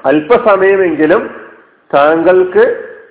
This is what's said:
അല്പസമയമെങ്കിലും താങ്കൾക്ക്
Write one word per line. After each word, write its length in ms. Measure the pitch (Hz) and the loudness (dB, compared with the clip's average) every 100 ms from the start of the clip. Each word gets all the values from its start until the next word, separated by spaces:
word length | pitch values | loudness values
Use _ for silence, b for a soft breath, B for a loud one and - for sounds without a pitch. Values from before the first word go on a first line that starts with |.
| 131 | -2
അല്പസമയമെങ്കിലും 1500 | 151 151 240 233 196 190 196 185 151 156 214 - - - - _ _ - | -2 0 0 2 2 2 0 0 0 0 0 -2 -16 -20 -20 _ _ -4
താങ്കൾക്ക് 720 | 143 151 165 170 185 180 202 254 - - - - | 0 2 2 2 2 2 0 0 -2 -12 -18 -4